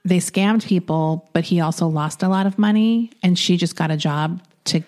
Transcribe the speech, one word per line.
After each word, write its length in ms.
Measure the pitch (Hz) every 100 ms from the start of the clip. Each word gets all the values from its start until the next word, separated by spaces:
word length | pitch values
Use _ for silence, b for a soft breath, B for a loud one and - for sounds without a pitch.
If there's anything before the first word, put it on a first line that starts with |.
they 140 | 175 180
scammed 460 | - 190 196 220
people, 640 | - 185 180 160 160 160 -
but 120 | 165
he 160 | - 175
also 260 | 160 - 165
lost 360 | 156 151 -
a 60 | 185
lot 180 | 190 190
of 120 | 196
money, 520 | 208 214 220 233 233 _
and 160 | 185 180
she 180 | - 175
just 200 | 170 -
got 140 | 160
a 60 | 156
job 440 | 151 147 156 180 - _
to 160 | - 165